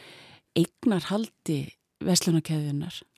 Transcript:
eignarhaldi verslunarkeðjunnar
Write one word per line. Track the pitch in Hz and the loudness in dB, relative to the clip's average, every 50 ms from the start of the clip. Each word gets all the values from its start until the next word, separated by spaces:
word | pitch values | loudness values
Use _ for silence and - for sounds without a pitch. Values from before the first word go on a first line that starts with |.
| - - - - - - - - _ _ _ | -20 -20 -20 -20 -20 -20 -20 -20 _ _ _
eignarhaldi | 165 175 - _ _ - 247 196 170 - - 196 214 226 - - _ _ - 156 139 139 - - _ _ _ _ _ | 0 0 0 _ _ 0 0 2 2 0 -2 -2 -2 -2 -6 -10 _ _ -2 -2 -2 -4 -6 -12 _ _ _ _ _
verslunarkeðjunnar | 151 175 180 170 - 180 165 160 - - 156 151 147 147 143 143 160 175 - - - _ _ | 0 0 0 2 2 2 2 2 2 0 -2 -2 -2 -2 -4 -4 -6 -6 -10 -14 -16 _ _